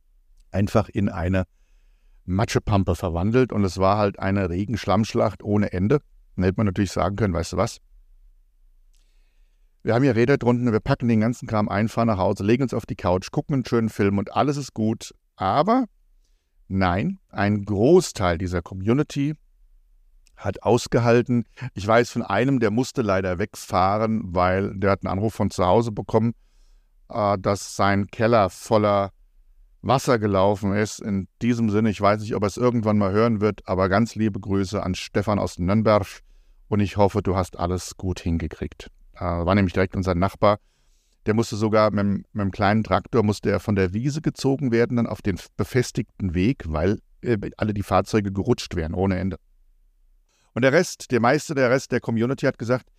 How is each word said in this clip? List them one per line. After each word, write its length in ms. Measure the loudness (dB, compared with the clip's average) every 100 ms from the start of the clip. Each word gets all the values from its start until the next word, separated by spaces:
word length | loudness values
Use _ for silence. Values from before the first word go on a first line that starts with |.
| _ _ _ _ _
einfach 360 | -2 0 0 0
in 220 | -2 -4
eine 340 | -2 -2 -2 -2 _ _ _ _ _ _ _ -6
Matschepampe 680 | -2 0 -2 0 0 2 -2
verwandelt 560 | -2 -2 0 2 2
und 140 | 0 -2
es 120 | 2
war 200 | 2 2
halt 220 | 0 -2
eine 300 | -2 0 0
Regenschlammschlacht 920 | -2 -4 -4 0 0 2 0 0 -2
ohne 300 | -2 0 0
Ende. 260 | 0 0 0 -2 -20 _ -2
Dann 100 | 0
hätte 120 | 2
man 100 | 0
natürlich 240 | 0 -2
sagen 260 | 0 -2 0
können, 160 | -2
Weißt 180 | -2 -2
du 40 | -2
was? 220 | -2 -4 _ -20 _ -20 -20 _ _ _ _ _ _ _ _ _ _ _ _ _ _ _
Wir 100 | -2
haben 100 | 2
hier 120 | 4 4
Räder 220 | 4 2
drunten, 340 | 2 2 2
wir 80 | 0
packen 300 | 0 0 0
den 100 | 2
ganzen 260 | 0 -4 -4
Kram 220 | -2 0
ein, 220 | -2 -2
fahren 180 | 0 0
nach 100 | 0
Hause, 260 | 0 0
legen 200 | 2 2
uns 100 | 0
auf 120 | -4 -6
die 100 | -4
Couch, 360 | 0 0 -2
gucken 220 | -6 -4 -4
einen 100 | 0
schönen 240 | 0 0
Film 280 | 0 0 0
und 160 | -2
alles 220 | 0 0 -2
ist 180 | -6
gut. 400 | -4 -2 -4 -8 -20 _ -6
Aber 500 | 0 2 2 2 -2 _ _ _ _ _ _ _ -4
nein, 500 | 0 2 0 -2 -6 _
ein 360 | -2 0 0 -2
Großteil 720 | 2 6 6 4 -2 -2 -2
dieser 240 | -2 -4
Community 760 | -6 -6 0 0 0 -4 -4 -6 _ _ _ _ _ _ _ _ _ -12
hat 260 | -8 -4
ausgehalten. 800 | 2 2 2 0 4 4 4 0 -2 -8 -12
Ich 120 | -6 2
weiß 260 | 2 2
von 100 | -2
einem, 380 | -2 0 2 2
der 120 | 2
musste 300 | 0 -2 -2
leider 380 | 0 0 0 -2
wegfahren, 920 | -6 -8 -4 0 2 2 0 -2 -2
weil 400 | 0 2 2 -2 -2
der 160 | 0
hat 120 | 0
einen 80 | -2
Anruf 220 | -2 -2
von 180 | -2 -2
zu 140 | 0 2
Hause 260 | 4 2
bekommen, 420 | -4 -2 0 0 -4 _ _ _ _ _ _ -10
äh, 280 | -2 0 0
dass 380 | 0 -2 -4 -2
sein 320 | 0 2 -2
Keller 420 | 0 2 4 2
voller 640 | -2 0 2 4 2 0 -6 _ _ _ _ _ _
Wasser 360 | -2 0 2 2
gelaufen 560 | 2 4 2 2 0
ist. 260 | 0 -2 -6
In 280 | -6 -4 -6 -4
diesem 280 | -2 0 2
Sinne, 200 | 2 2
ich 120 | 2
weiß 200 | 2 2
nicht, 140 | -2 -2
ob 80 |
er 40 | -2
es 100 | 0
irgendwann 400 | 0 2 2 2
mal 140 | 2
hören 300 | 2 2 2
wird, 260 | 0 -2 -2
aber 220 | 0 2
ganz 260 | 2 0 -2
liebe 240 | -4 -4
Grüße 420 | -4 -2 -2 -4
an 140 | -4 -6
Stefan 440 | -4 -2 0 0
aus 200 | -2 -4
Nürnberg 480 | 0 2 4 2 2 -10 -20 -20 _ _ -4
und 100 | 0
ich 180 | 0 2
hoffe, 240 | 2 2
du 140 | 0 0
hast 240 | -2 -4
alles 380 | -4 -4 -8 -8
gut 220 | -6 -4
hingekriegt. 680 | -2 -2 -4 -8 -12 -12 -20 -20 -20 -8
Äh, 40 |
war 360 | -6 -2 0 2
nämlich 180 | 2
direkt 220 | 0 -2 -2
unser 200 | -2 0
Nachbar. 420 | -2 2 2 2 _ _ _ _ _ _ -2
Der 80 |
musste 220 | -2 -2 -2
sogar 360 | 2 4 2
mit 80 | 2
dem, 260 | -2 -2 -6
mit 80 | -6
dem 100 | -4
kleinen 320 | 0 2 2
Traktor 400 | 0 -2 0 0
musste 280 | 2 0 0
er 80 | -2
von 160 | 0 0
der 180 | 0
Wiese 280 | -2 -4 -4
gezogen 500 | -4 -2 -2 -2 0
werden, 260 | 2 2 0
dann 100 | -2
auf 140 | -4
den 180 | -4 -6 -6 -8
befestigten 800 | -2 -2 -2 -4 -8 -6 -4
Weg, 300 | 0 0 0 -4
weil, 320 | -2 0 -2 _ _
äh, 160 | -4 -2 -4 -6
alle 160 | -4
die 100 | -4
Fahrzeuge 480 | 0 0 2 0 0
gerutscht 440 | -2 -2 -2 -4 -4
wären 180 | -4
ohne 240 | 0 0 0
Ende. 180 | -4 -8 _ _ _ _ _ _ _ _ _ _ _
Und 80 | 0
der 80 | 4
Rest, 400 | 4 2 -4 -2
der 80 | 2
meiste, 360 | 2 2 0 0
der 140 | 2
Rest 220 | 2 0
der 80 | -4
Community 460 | -2 -2 -2 0 -2
hat 120 | -2
gesagt, 320 | -2 -2 -4